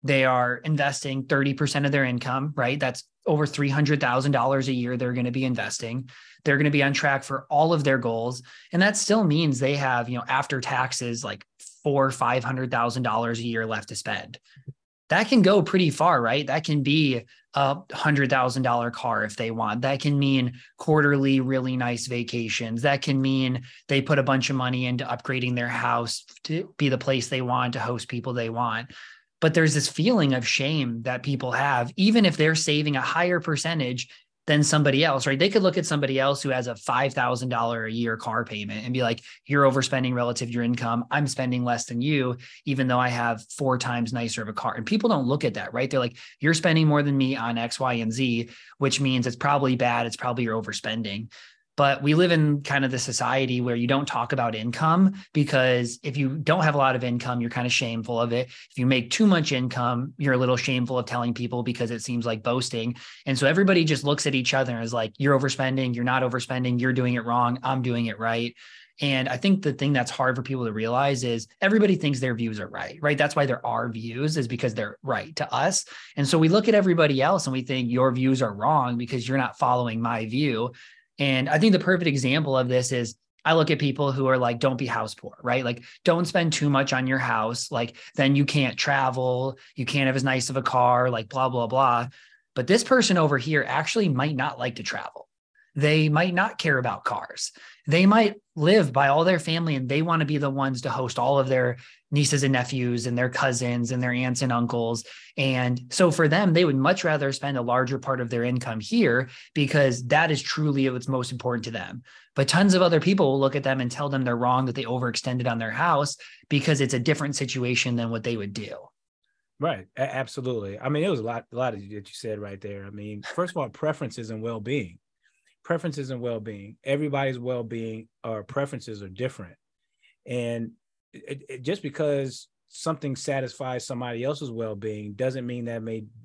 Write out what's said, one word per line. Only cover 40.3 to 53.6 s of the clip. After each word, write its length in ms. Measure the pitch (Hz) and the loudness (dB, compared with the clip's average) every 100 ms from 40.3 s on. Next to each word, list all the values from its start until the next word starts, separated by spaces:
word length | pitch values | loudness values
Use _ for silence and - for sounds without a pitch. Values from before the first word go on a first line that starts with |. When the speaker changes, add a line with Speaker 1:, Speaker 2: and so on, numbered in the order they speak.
| 120 120 | -4 -4
Speaker 1:
to 40 | |
your 120 | 120 | -2
income. 400 | 117 120 117 117 120 | 0 0 0 -2 -2
I'm 160 | 143 143 | -2 -2
spending 340 | - 127 123 | -2 -2 -2
less 220 | 123 120 | -2 -2
than 180 | - 117 | -4 -4
you, 360 | 139 147 127 123 - - | 0 0 0 -4 -10 -12
even 240 | - 135 127 | -6 -2 2
though 100 | 123 | 2
I 80 | 123 | 2
have 380 | 120 117 113 - | 0 -2 -4 -8
four 260 | - 135 127 | -4 -2 0
times 340 | 127 120 113 | -2 -2 -2
nicer 300 | 120 117 117 | -2 -4 -6
of 60 | 107 | -8
a 40 | |
car." 220 | 104 120 | -6 -6
And 100 | - | -6
people 260 | 107 220 226 | -2 0 2
don't 180 | 175 123 | 2 2
look 160 | 143 | 0
at 100 | 131 | -2
that, 180 | 104 95 | -4 -6
right? 160 | 117 131 | -4 -2
They're 120 | 139 | -2
like, 180 | 120 - - - | -2 -6 -20 -2
"You're 140 | 147 | 0
spending 340 | 160 175 160 156 | 2 2 4 4
more 160 | 147 | 4
than 120 | 143 139 | 2 2
me 200 | 131 131 | 0 0
on 200 | 117 117 | -2 -2
X, 220 | 117 - | -4 -2
Y, 160 | 131 | -2
and 180 | 120 113 | -2 -2
Z, 380 | 110 131 117 117 - - - | -2 0 -2 -4 -12 -20 -2
which 220 | 139 135 | -2 0
means 280 | 139 127 123 | 0 0 0
it's 80 | 120 | -2
probably 400 | 143 143 135 123 | 0 2 2 2
bad. 300 | 123 117 117 | 2 0 -2
It's 100 | - | -4
probably 260 | 123 123 | -4 -2
you're 180 | 117 110 | -2 -2
overspending." 680 | 104 101 107 110 107 101 113 - - _ _ | -4 -8 -6 -6 -4 -6 -10 -16 -20 _ _
But 280 | - 139 139 | 2 2 4
we 120 | 143 | 2
live 180 | 151 180 | 4 4
in 280 | 170 151 143 | 4 4 0
kind 240 | 143 143 | 0 -2
of 60 | 135 | 0
the 80 | 127 | -2
society 640 | 123 120 120 135 131 123 | -4 -2 0 0 0 0